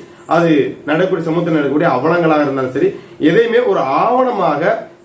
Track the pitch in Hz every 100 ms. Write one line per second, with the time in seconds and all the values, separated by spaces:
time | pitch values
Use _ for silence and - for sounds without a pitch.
0 | - - - 160 170 151 123 - - 156
1 | 185 170 165 165 165 156 139 147 165 127
2 | 156 175 160 151 143 135 127 139 185 -
3 | - - 147 190 233 226 247 180 135 151
4 | 202 254 254 208 165 143 180 233 - -